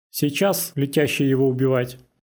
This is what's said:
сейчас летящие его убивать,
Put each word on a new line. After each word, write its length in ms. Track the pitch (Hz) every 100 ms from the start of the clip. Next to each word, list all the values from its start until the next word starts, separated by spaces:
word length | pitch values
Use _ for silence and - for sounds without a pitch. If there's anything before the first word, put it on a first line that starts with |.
| _
сейчас 600 | - 147 143 196 180 - 139
летящие 540 | 139 156 147 - 139
его 180 | 131 135
убивать, 500 | 127 131 127 123 - - _ _